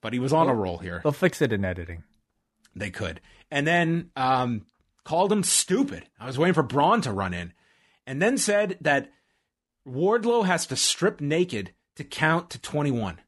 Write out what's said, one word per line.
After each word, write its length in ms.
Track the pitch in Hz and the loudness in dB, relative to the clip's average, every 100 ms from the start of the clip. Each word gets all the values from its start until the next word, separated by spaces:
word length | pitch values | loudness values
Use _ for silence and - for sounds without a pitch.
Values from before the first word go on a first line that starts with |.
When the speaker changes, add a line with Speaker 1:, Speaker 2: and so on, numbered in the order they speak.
Speaker 1:
But 120 | 110 | -4
he 60 | 120 | -2
was 140 | 131 | 2
on 160 | 156 160 | 4 4
a 40 | |
Speaker 2:
They'll 80 | 120 | 2
Speaker 1:
roll 180 | 95 85 | 0 -4
here. 220 | 90 87 | -8 -4
Speaker 2:
They'll 80 | 151 | -2
fix 280 | 143 185 - | 2 0 2
it 120 | 139 | 0
in 120 | 107 | 2
editing. 380 | 98 90 85 82 - _ _ _ _ _ _ | -2 -4 -8 -12 -16 _ _ _ _ _ _
Speaker 1:
They 160 | - 101 | -10 -10
could. 300 | 92 95 - _ - _ | -6 -8 -8 _ -20 _
And 160 | 143 | -2
then, 460 | 147 175 165 165 170 - | 2 2 2 0 -4 -4
um, 500 | 131 131 127 113 - _ _ _ | 0 2 2 -4 -8 _ _ _
called 260 | - 160 196 | -4 0 2
him 140 | 214 | 2
stupid. 640 | 180 - - 185 - 95 - _ | 2 0 2 0 0 -4 -16 _
I 80 | 117 | -10
was 100 | 127 | 0
waiting 180 | 170 | 2
for 100 | 160 | 4
Braun 360 | 127 127 151 226 | 2 2 4 2
to 100 | 135 | 0
run 200 | 98 95 | -2 -4
in. 200 | 87 87 _ _ _ _ _ | -4 -8 _ _ _ _ _
And 160 | - 135 | -12 -2
then 180 | 202 262 | 0 2
said 380 | - 202 208 185 | 0 0 0 -2
that 320 | 156 139 135 _ _ _ _ _ _ _ - | 0 0 -2 _ _ _ _ _ _ _ -10
Wardlow 580 | 127 180 233 226 233 190 | -2 2 2 2 2 2
has 200 | 170 - | 0 -2
to 100 | 123 | -2
strip 440 | - - 180 214 | -2 0 -2 -2
naked 540 | 143 156 180 110 95 _ _ | -2 0 0 -2 -8 _ _
to 80 | - | -18
count 480 | 147 - 156 165 170 | -14 0 2 2 -2
to 100 | - | -14
twenty-one. 600 | - 147 147 123 101 82 | -6 -2 0 0 -4 -8